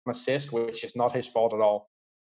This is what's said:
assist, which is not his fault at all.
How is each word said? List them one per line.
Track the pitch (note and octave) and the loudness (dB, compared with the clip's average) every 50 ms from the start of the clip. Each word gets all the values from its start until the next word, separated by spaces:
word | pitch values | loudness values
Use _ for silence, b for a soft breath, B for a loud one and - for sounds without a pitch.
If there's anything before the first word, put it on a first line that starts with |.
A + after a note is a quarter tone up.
| _ | _
assist, | B2 A#2 - - - C3 C#3+ C#3+ - | -6 -6 -4 -2 0 0 0 -2 -2
which | A#2 A#2 A#2 A#2 A2+ - - | -2 -2 -2 -2 -4 -8 -10
is | A2+ - | -8 -2
not | A#2+ A#2+ B2 B2 | 0 0 0 0
his | B2+ A#2 | -2 -4
fault | - - A2+ A2+ A2+ A2 | -2 0 2 2 2 4
at | G#2+ | 4
all. | G#2+ G#2 G#2 G#2 - _ _ _ _ _ _ _ _ | 4 4 4 2 -2 _ _ _ _ _ _ _ _